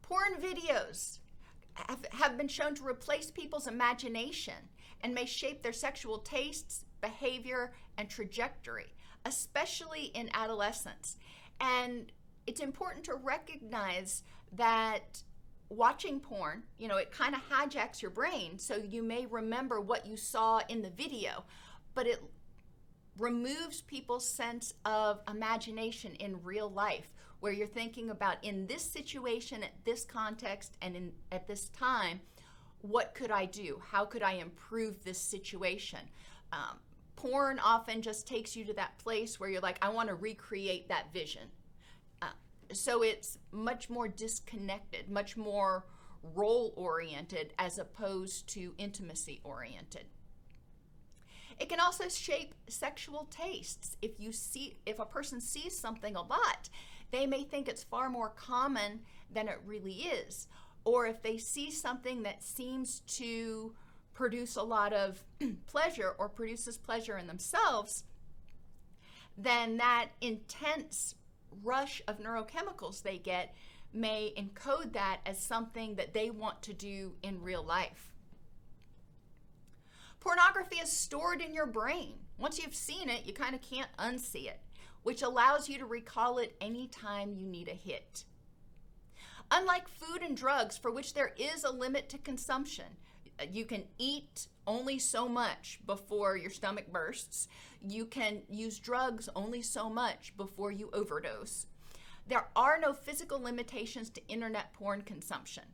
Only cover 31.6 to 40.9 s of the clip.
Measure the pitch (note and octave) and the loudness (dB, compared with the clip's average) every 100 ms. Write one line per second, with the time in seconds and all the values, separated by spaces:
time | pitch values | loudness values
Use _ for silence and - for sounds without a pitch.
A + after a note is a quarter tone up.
31.6 | - - B3+ B3+ F#3 F3 - - - - | -6 0 4 4 4 0 -8 -20 -20 -20
32.6 | - - G3+ A3+ - - A#3+ G#3 F#3+ G3 | -20 -14 2 4 4 -2 0 2 2 -2
33.6 | F#3+ C#3 - G3+ G#3 A#3 G3+ F#3 E3 - | -6 -6 2 2 4 4 2 2 -4 -10
34.6 | - A3+ A3 F#3+ F#3 F3+ - G3 G3 F#3+ | -6 -2 -2 -2 -6 -4 -2 -4 -6 0
35.6 | F#3 F#3+ - - - - - - - - | 0 0 -6 -8 -12 -16 -16 -18 -6 -4
36.6 | B2 B1 - - - - C4 C4+ C#4 C4+ | -4 -6 -14 -20 -18 -6 0 4 4 6
37.6 | G#3 A#3 A#3 A3+ A3 G#3+ - B3 A3 A#3 | 8 8 6 -2 -2 -4 -2 -4 -4 -6
38.6 | G#3 G#3 F#3 - A3+ A3 A3+ - G3 F#3+ | -4 -2 -2 -2 0 0 0 -2 -2 2
39.6 | F#3 F3+ G3 A3+ A3+ F3 G#3 A3 - G3+ | 2 4 2 4 0 0 -2 -6 -6 -4
40.6 | G3 F#3 F3+ | 0 0 2